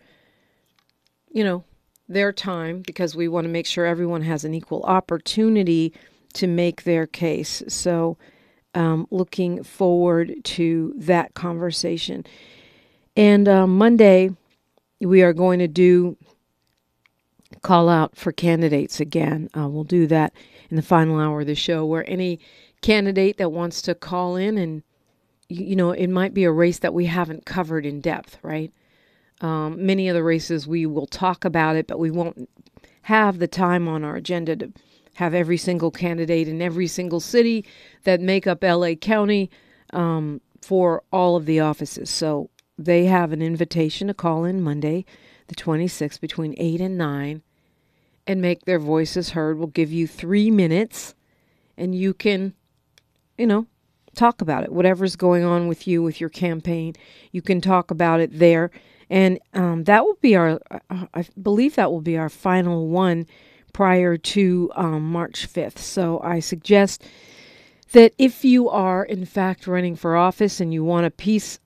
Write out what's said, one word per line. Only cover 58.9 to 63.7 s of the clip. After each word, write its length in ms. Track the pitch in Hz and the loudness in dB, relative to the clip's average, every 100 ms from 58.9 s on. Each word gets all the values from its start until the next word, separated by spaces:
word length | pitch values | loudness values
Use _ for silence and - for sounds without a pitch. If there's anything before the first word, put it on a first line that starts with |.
| _ - | _ -2
And, 300 | 190 190 185 - | 2 2 2 -4
um, 320 | 190 180 165 160 | -4 -2 0 4
that 180 | 208 | 4
will 140 | 311 415 | 4 2
be 160 | 269 196 | 4 6
our, 240 | 165 160 - | 4 0 -6
uh, 360 | - - 185 180 | -18 -12 -10 -8
I 120 | - 175 - | -8 -10 -8
believe 340 | 190 208 269 294 | -2 0 2 0
that 140 | 185 | 0
will 120 | 165 | -2
be 160 | 156 165 | -4 -4
our 100 | 156 | -4
final 600 | - 190 185 175 170 160 | -4 0 0 0 -2 -2
one 380 | 170 185 170 165 _ _ _ _ | 0 2 0 -4 _ _ _ _